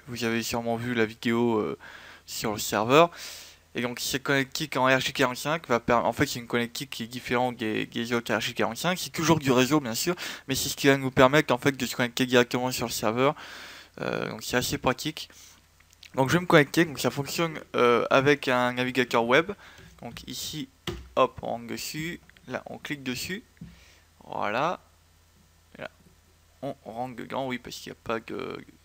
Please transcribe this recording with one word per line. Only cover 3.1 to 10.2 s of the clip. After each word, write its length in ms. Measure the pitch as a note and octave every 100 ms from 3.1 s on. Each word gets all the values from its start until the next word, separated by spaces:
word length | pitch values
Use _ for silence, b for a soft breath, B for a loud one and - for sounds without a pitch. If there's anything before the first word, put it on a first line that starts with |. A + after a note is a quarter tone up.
| - B B B B B
Et 80 | B2
donc 180 | A#2+ B2
cette 240 | - C#3
connectique 520 | - C#3 C3 - D#3 C3+
en 100 | B2+
R 120 | C3
J 140 | -
quarante-cinq 560 | C#3 B2+ B2 C#3+ E3 -
va 100 | A#2
per-, 140 | -
en 200 | A#2+ F#2+
fait 140 | A#2 C#3+
c'est 140 | B2+
une 80 | A#2
connectique 420 | A#2+ A#2 - C#3
qui 140 | -
est 20 | A2+
différente 500 | B2 - B2 B2+ A2+
des, 300 | A2 G#2+ G#2+
des 260 | A#2+ A#2
autres 220 | A#2+ A#2
R 60 | A2
J 140 | A#2
quarante-cinq. 440 | A#2 G#2 A#2 E3 F3+
C'est 120 | -
toujours 280 | - D#3 D#3+
du 140 | C3+
réseau 260 | B2 B2+ D3+
bien 160 | B2+
sûr, 220 | A2+ F3 F3